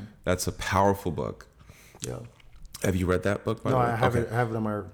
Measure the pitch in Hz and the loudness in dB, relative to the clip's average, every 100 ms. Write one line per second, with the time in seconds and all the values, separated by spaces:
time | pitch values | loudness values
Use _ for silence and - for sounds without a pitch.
0 | 101 - - 90 - - - 98 101 98 | -10 -6 -2 0 -2 -4 0 4 4 4
1 | 90 76 55 - - - - - - - | -2 -4 -6 -8 -16 -20 -20 -20 -20 -12
2 | 62 64 - - - - - - 98 90 | -8 -8 -12 -20 -20 -20 -18 -4 0 2
3 | 90 90 98 101 110 113 - 131 120 117 | 2 2 2 -2 -2 -2 2 2 2 2
4 | 127 117 113 117 117 113 107 104 95 | 2 2 0 0 0 0 -2 -2 -6